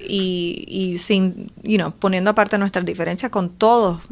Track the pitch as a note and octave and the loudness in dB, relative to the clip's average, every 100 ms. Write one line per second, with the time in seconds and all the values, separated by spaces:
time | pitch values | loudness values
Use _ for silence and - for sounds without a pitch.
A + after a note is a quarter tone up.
0 | - G3 F#3 F3+ E3+ - - F#3+ F#3 F3 | -6 -2 0 -2 -4 -6 -8 -4 -4 -2
1 | - G3+ F#3 F3 - - G#3+ G#3+ D#3+ - | 0 2 2 -2 -12 -10 -2 0 0 -2
2 | F#3+ F#3 F#3+ G#3+ G3+ G#3 G3 F#3+ F3 F3 | 0 2 2 2 2 2 0 -2 -4 -4
3 | E3 F3+ B3+ G#3 F3 F3+ A3 A#3+ G3+ E3+ | -4 -4 -4 -2 -2 2 4 6 4 0
4 | - | -6